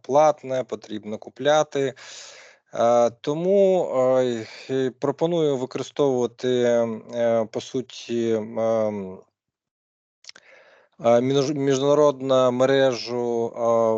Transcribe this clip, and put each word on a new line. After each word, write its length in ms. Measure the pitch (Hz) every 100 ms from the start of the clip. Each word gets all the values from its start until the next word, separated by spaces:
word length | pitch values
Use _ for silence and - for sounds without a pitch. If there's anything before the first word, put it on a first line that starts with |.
платне, 640 | - 139 151 143 131 131
потрібно 540 | 120 107 - 107 104 107
купляти. 760 | - - 139 151 151 143 135 123 - - - - - _ _
Е, 360 | - 117 120 120
тому, 800 | 120 - 151 175 196 196 185 139 127 127 131
е, 60 |
й-, 680 | 127 117 110 - - 131 131
пропоную 640 | - 139 135 165 175 151 135
використовувати, 920 | 127 135 127 - 143 127 120 - 127 123 120 117 117 110 -
е, 300 | 120 117 113 110
по 80 | 123
суті, 720 | - 131 117 - - 117 117
ем, 840 | 110 107 117 113 113 107 104 95 95 - _ _ _ _ _ _ _ _ _ - - _ - _ _ _ -
е, 160 | 127 120
між-, 340 | 127 139 135
міжнародну 1000 | 147 139 131 139 147 147 135 135 131 127
мережу, 920 | 123 131 135 135 117 110 120 120 117 117
е, 120 | - 117 117 113